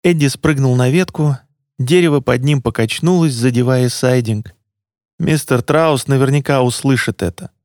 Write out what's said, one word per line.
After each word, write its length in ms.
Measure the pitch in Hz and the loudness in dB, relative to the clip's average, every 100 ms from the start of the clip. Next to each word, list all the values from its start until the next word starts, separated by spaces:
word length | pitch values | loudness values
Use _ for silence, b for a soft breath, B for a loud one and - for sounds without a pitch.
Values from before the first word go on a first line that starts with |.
Эдди 240 | 175 165 143 | 2 2 0
спрыгнул 500 | - 156 139 135 123 | 0 -2 0 2 2
на 120 | 127 | 2
ветку, 480 | 165 185 - 151 131 _ _ _ - | 0 -2 -2 -2 -2 _ _ _ -8
дерево 440 | 127 175 170 147 | 0 2 4 0
под 240 | 131 123 | 0 0
ним 160 | 135 143 | 0 0
покачнулось, 720 | 117 113 110 - 160 180 160 | -2 -2 -4 -2 0 2 2
задевая 560 | 120 127 123 123 127 123 | 0 0 0 0 2 0
сайдинг. 640 | - 127 127 117 107 - _ _ _ _ _ _ _ | 0 0 0 0 -6 -8 _ _ _ _ _ _ _
Мистер 420 | 156 156 - 127 | -2 -2 0 -2
Траус 460 | 117 151 165 139 - | 0 0 2 0 0
наверняка 540 | 135 135 143 139 139 | 0 2 0 0 0
услышит 600 | 123 - 139 127 - - | 0 0 -2 0 -2 -4
это. 300 | 90 - - _ | -6 -6 -20 _